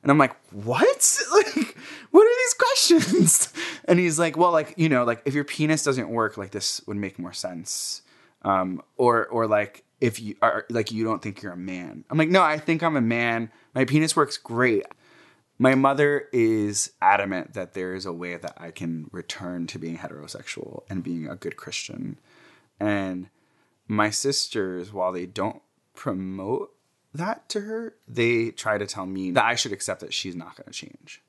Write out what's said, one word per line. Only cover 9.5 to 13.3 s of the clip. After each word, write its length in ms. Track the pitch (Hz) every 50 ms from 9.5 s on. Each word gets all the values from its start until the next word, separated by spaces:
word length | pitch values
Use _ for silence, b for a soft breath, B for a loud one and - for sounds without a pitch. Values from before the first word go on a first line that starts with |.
| 107 104 104 101 - - _ _ _ _
if 180 | - 120 104 107
you 160 | 113 104 98 _
are, 240 | - 113 - 110 - -
like, 220 | 113 117 107 -
you 140 | 113 110 113
don't 160 | 110 110 90
think 200 | - 107 101 -
you're 120 | - 101 87
a 40 |
man. 460 | 87 90 95 92 90 90 80 53 - - _
I'm 80 | -
like, 100 | 156 160
"No, 140 | 156 180 190
I 160 | 180 156 151
think 240 | 151 - - 165 160
I'm 160 | 170 165 156
a 40 | 139
man. 500 | 117 113 117 117 120 117